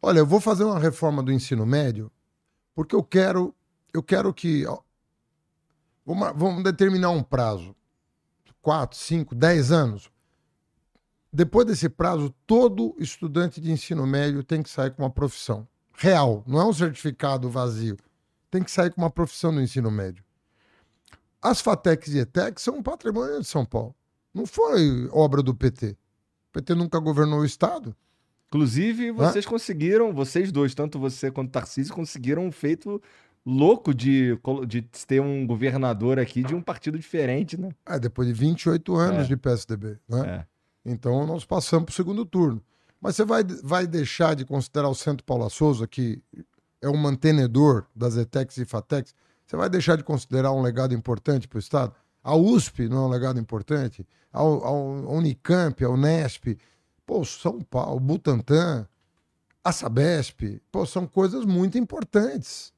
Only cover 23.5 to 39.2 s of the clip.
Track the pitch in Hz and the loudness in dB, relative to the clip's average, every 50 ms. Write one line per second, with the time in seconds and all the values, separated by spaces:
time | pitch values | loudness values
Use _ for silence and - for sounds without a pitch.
23.5 | - 156 131 - - 117 113 110 135 _ _ _ _ _ _ _ _ 180 240 - | -4 -4 -4 -2 -4 -6 -6 -6 -12 _ _ _ _ _ _ _ _ -8 -8 -8
24.5 | - - 453 453 277 208 165 147 131 123 123 127 - 151 156 147 135 139 139 131 | 0 0 2 4 4 4 4 4 2 0 -4 -2 2 4 4 4 4 2 2 0
25.5 | 127 127 - 127 117 - - 107 98 _ _ _ _ _ _ _ _ _ _ _ | -2 0 0 0 0 0 -8 -8 -8 _ _ _ _ _ _ _ _ _ _ _
26.5 | _ 151 131 - 175 170 175 165 - 165 156 156 151 143 151 151 151 147 151 143 | _ -10 -4 -2 0 0 0 0 -2 -2 0 0 2 2 2 2 4 2 0 0
27.5 | - - - - - 330 254 - 107 _ _ _ _ _ _ _ _ _ _ _ | 0 0 0 0 0 -4 -8 -12 -14 _ _ _ _ _ _ _ _ _ _ _
28.5 | - 147 151 127 110 135 180 220 233 226 240 233 233 220 135 165 - 202 202 - | 0 2 2 2 2 0 0 0 0 -2 -4 -4 -2 2 2 2 2 0 -2 -2
29.5 | 233 233 - - 196 151 147 170 196 220 233 226 190 139 135 131 - 170 185 190 | -4 -6 -4 -4 -6 -2 0 2 4 4 4 2 0 -2 -4 -2 0 0 0 0
30.5 | 170 139 143 139 131 - 147 151 151 143 131 135 127 - - 135 131 - 131 131 | 2 2 0 0 0 -2 -6 -6 -4 -4 -6 -6 -6 -4 -6 -6 -6 -6 -8 -6
31.5 | 131 131 - - - - 135 - - - 165 147 - 147 123 123 143 156 180 185 | -6 -6 -8 -6 -6 -6 -6 -6 -6 -10 -10 -10 -10 -8 -4 -2 -2 -2 -2 -6
32.5 | 156 - - 143 160 165 - 202 202 208 _ _ _ _ _ _ _ _ _ - | -8 -4 -2 -2 -2 -2 -4 -8 -10 -10 _ _ _ _ _ _ _ _ _ -2
33.5 | 127 135 143 170 226 233 - - 139 123 113 135 135 135 131 123 120 110 _ - | 2 4 6 6 6 4 4 -2 0 0 2 2 4 4 4 2 0 -2 _ -4
34.5 | 131 139 131 120 107 120 117 120 _ - - _ 131 135 139 143 139 139 135 117 | -4 -4 -4 -4 -6 -6 -6 -8 _ -20 -6 _ 0 2 2 2 -2 -4 -2 -2
35.5 | 120 110 117 135 123 139 131 127 117 101 107 123 131 131 127 113 - 123 127 131 | -2 0 0 -2 0 0 0 0 -2 0 0 0 2 2 0 -2 -2 -4 -4 -2
36.5 | 156 175 170 - 175 - - 151 151 160 160 - - 170 147 127 123 - 208 160 | -4 -6 -6 -8 -10 -8 -6 -6 -6 -6 -8 -6 -4 -2 0 0 0 -2 -2 -4
37.5 | - 165 185 190 160 _ _ - 190 147 117 117 - - 127 120 120 110 127 156 | -6 -8 -8 -10 -10 _ _ -8 -6 -4 -4 -4 -2 -2 -2 0 0 2 2 2
38.5 | 165 - - 170 165 170 165 - 185 165 170 180 185 170 | 2 2 0 0 0 0 0 0 0 2 2 2 2 0